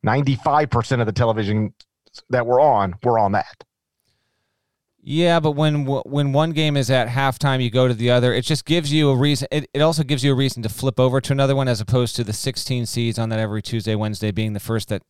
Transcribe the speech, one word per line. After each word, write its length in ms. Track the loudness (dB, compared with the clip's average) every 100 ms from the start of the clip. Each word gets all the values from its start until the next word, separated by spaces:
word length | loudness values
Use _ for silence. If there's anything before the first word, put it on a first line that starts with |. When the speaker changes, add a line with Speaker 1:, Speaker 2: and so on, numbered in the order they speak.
Speaker 1:
ninety-five 640 | 2 2 2 0 2 2 2
percent 320 | 0 0 0
of 60 | 0
the 60 |
television 600 | 2 0 2 0 0 -2 _ _ _ _ -20 _
that 140 | -2
were 140 | 2 4
on 380 | 6 4 0 -2
were 160 | 0 2
on 120 | 2
that. 320 | 0 -4 -14 -20 _ _ _ _ _ _ _ _ _ _ _ _ _
Speaker 2:
Yeah, 360 | -4 0 2 4
but 120 | 2
when 300 | 2 0 0
w-, 200 | -2 -4 -4
when 260 | -2 0
one 200 | 2 0
game 240 | 0 0 0
is 120 | 2
at 200 | 0 0
halftime, 520 | 0 0 0 -2 0
you 100 | 0
go 180 | 2 2
to 60 |
the 180 | 2 2
other. 200 | 4 2
It 100 | 0
just 220 | -2 -4
gives 280 | 0 -2 2
you 180 | 2 2
a 60 | 2
reason. 320 | 2 0 -2
It, 180 | -6 -4
it 80 | 0
also 220 | 2 2
gives 180 | -2 0
you 80 | 2
a 40 | 2
reason 260 | 0 -2
to 60 | -8
flip 320 | -4 -4 2
over 200 | 2 2
to 120 | -2
another 240 | 0 2 0
one, 100 | 0
as 140 | -2
opposed 340 | 0 0 0
to 80 | -4
the 100 | -6
sixteen 540 | -4 -6 -6 -6 -4 -4
seeds 320 | -2 -2 -2
on 100 | -4
that 100 | -4
every 220 | -4 -6
Tuesday, 340 | -6 -6 -4 -4
Wednesday 340 | -4 -4 -4
being 220 | -2 -4
the 80 | -6
first 280 | -4 -6 -4
that, 120 | -8